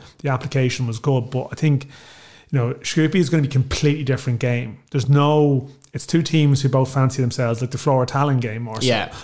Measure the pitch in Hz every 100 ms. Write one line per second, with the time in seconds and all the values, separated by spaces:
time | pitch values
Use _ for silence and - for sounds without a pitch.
0 | - - 143 127 - 135 127 - 120 110
1 | 147 131 113 127 - - 156 139 - -
2 | - - - - _ 139 120 - - 160
3 | 156 185 151 160 139 135 - - 147 147
4 | 139 131 127 117 123 120 120 - _ 139
5 | 127 143 147 151 147 139 135 - - -
6 | - 170 - 160 147 139 135 135 131 139
7 | 131 131 123 - 120 117 123 131 151 131
8 | 127 139 143 131 120 110 120 110 123 110
9 | 90 -